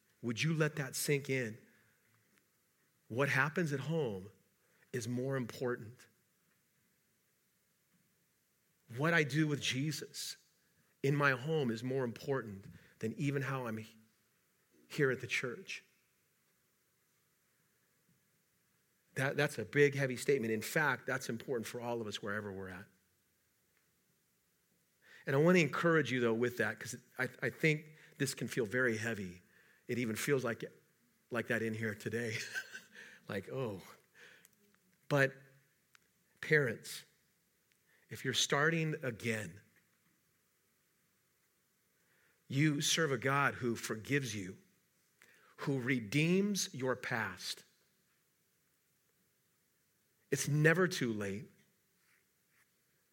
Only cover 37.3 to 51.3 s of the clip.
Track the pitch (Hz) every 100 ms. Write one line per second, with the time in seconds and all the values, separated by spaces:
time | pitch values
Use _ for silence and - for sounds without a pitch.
37.3 | _ _ _ _ _ _ _ _ 117 135
38.3 | 117 - 143 156 165 156 151 131 107 117
39.3 | 110 95 90 - _ _ _ _ _ _
40.3 | _ _ _ _ _ _ _ _ _ _
41.3 | _ _ _ _ _ _ _ _ _ _
42.3 | _ - 135 156 147 151 - 160 127 135
43.3 | 139 135 - 123 110 - 110 98 143 127
44.3 | 104 90 95 _ _ _ _ _ _ -
45.3 | - - - - 139 120 127 104 143 165
46.3 | 185 202 190 - 123 131 120 - 120 104
47.3 | 90 - - - _ _ _ _ _ _
48.3 | _ _ _ _ _ _ _ _ _ _
49.3 | _ _ _ _ _ _ _ _ _ _
50.3 | 139 - 147 156 165 180 - 123 107 98